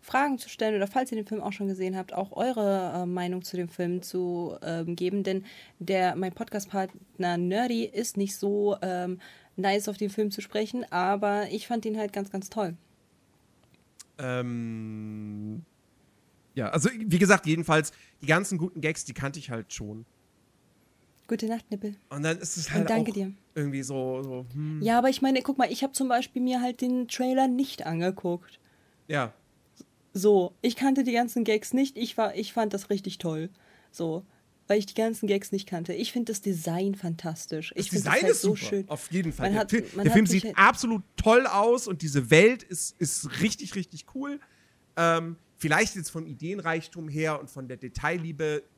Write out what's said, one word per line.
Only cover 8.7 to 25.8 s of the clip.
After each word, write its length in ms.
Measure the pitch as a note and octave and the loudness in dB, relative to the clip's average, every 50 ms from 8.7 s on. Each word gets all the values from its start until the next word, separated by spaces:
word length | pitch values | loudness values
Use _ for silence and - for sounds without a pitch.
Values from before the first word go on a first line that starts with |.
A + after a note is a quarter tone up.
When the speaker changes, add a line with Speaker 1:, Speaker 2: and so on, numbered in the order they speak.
| G3+ G3 - | 2 0 -2
Speaker 1:
ähm, 360 | F#3+ F3+ F3+ F3+ F3+ F#3 F#3 - - - - _ _ _ | -4 -2 -2 -2 -4 -6 -8 -10 -18 -20 -20 _ _ _
nice 320 | - F#3 G3 G3 G#3 G3+ - | -2 2 2 2 2 0 -2
auf 80 | G#3 | -4
den 140 | G3 G#3+ G3+ | -2 -4 -4
Film 200 | G3 - G#3+ G#3 | 0 0 -2 -2
zu 120 | G3+ - G#3 | -2 -6 -10
sprechen, 420 | - - G#3 A3 G#3+ - B3 A#3+ - - | -6 -4 -4 -4 -2 -4 -6 -6 -2 0
aber 560 | F3 F3+ F#3 G3+ G3+ G#3 G3+ G3+ G#3 G#3 - | 0 2 2 2 2 2 0 2 0 0 -2
ich 160 | - A3 - | -4 -6 -4
fand 200 | - A#3+ A#3 G#3+ | -2 -4 -2 -2
ihn 100 | A3+ G#3+ A3 | -2 -2 -2
halt 140 | G#3+ G3+ G3+ | -2 -4 -4
ganz, 180 | G3+ G3 G3 | -6 -6 -4
ganz 200 | - G3 F#3+ - | -6 -8 -8 -6
toll. 260 | - A3+ G#3 E3+ E3+ E3+ _ _ _ _ _ _ _ _ _ _ _ _ _ _ _ _ _ _ _ _ _ _ _ _ - _ _ - | -4 -2 -2 -2 -4 -8 _ _ _ _ _ _ _ _ _ _ _ _ _ _ _ _ _ _ _ _ _ _ _ _ -20 _ _ -10
Speaker 2:
Ähm, 1400 | C#3 B2+ B2+ B2+ B2 B2 A#2+ A#2 A#2 A#2 A2+ A2 A2 A2 A2 G#2+ G#2+ G#2+ G#2+ G#2+ G#2+ G#2+ G#2 G#2 G#2 G#2+ G#2+ A2+ E3 _ _ _ _ _ _ _ _ _ _ _ _ _ _ _ _ _ _ | -6 -4 -2 -2 -2 -2 -4 -4 -4 -4 -6 -6 -8 -8 -8 -8 -8 -8 -10 -10 -10 -10 -8 -8 -8 -8 -8 -8 -10 _ _ _ _ _ _ _ _ _ _ _ _ _ _ _ _ _ _
ja, 140 | C3+ A#2+ G2+ | -4 -4 0
also 200 | - F3 C3 G#3 C4 | 0 2 2 2 0
wie 240 | A3 A3 G#3+ E3+ F3+ | 0 -2 2 4 6
gesagt, 280 | G3 F#3 G3+ F#3 - | 8 8 8 6 6
jedenfalls, 460 | D#3 D#3 E3 E3+ - D#3+ D#3 D#3 - - - - - _ _ | 2 0 0 2 4 4 4 4 2 -6 -14 -20 -20 _ _
die 60 | - | 2
ganzen 320 | C#3 D#3 E3+ G3+ F#3+ G3 F3 | 4 4 4 4 0 -2 -2
guten 220 | D#3 F3+ - E3 C#3+ | -2 -4 -4 -4 -4
Gags, 220 | D3+ D#3 - - | -2 -2 -4 -8
die 80 | - B2+ | -12 -10
kannte 240 | - C3+ C#3 C#3 D#3+ | -6 -6 -6 -6 -8
ich 120 | C#3 - | -10 -8
halt 220 | B2 A2+ G#2+ _ - | -8 -8 -8 _ -10
schon. 320 | - A2+ G#2 G#2+ A2 A2+ _ _ _ _ _ _ _ _ _ _ _ _ _ _ _ _ _ _ _ _ _ _ _ _ | -10 -10 -10 -10 -12 -14 _ _ _ _ _ _ _ _ _ _ _ _ _ _ _ _ _ _ _ _ _ _ _ _
Speaker 1:
Gute 200 | _ A3+ G#3+ A3+ | _ -4 -2 -2
Nacht, 240 | A3 A3+ A3+ - _ | -2 -4 -4 -6 _
Nippel. 260 | G#3+ G3 G#3 G#3 G3+ - _ _ | -8 -6 -6 -8 -10 -10 _ _
Speaker 2:
Und 120 | - C#3+ D3 | -8 -2 0
dann 140 | D#3+ E3 F3 | 0 0 -2
ist 200 | G3 - - - | -4 -8 -6 -6
es 80 | D#3 | -6
Speaker 1:
Und 80 | - D3 | -2 0
Speaker 2:
halt 160 | E3+ E3+ - | 0 2 4
Speaker 1:
danke 200 | A3+ A3+ - - | 2 2 2 0
Speaker 2:
auch 40 | G3+ | -2
Speaker 1:
dir. 180 | G3+ G3 F#3+ G3 - _ _ _ | -4 -4 -4 -6 -12 _ _ _
Speaker 2:
irgendwie 280 | D#3+ D3 C#3+ C3+ C#3 C3+ | -4 -4 -2 -2 -4 -4
so, 400 | B2 C#3 C3+ B2+ C3 B2+ C3 C#3 | -4 -4 -4 -2 -2 -2 -4 -6
so, 240 | C3+ B2+ B2+ B2+ B2 B2 | -6 -8 -8 -10 -8 -8
hm. 300 | C#3+ D3+ D3+ D#3 D#3 F3 | -6 -6 -4 -4 -2 0
Speaker 1:
Ja, 160 | A3 A3+ A#3+ | 2 4 4
aber 100 | B3 C4 | 4 4
ich 140 | C4 - - | 2 4 2
meine, 180 | C4+ C4+ B3+ | 2 2 2
guck 160 | B3 - C4+ | 2 0 2
mal, 160 | - B3+ - B3 | 2 2 2 2
ich 100 | - | -2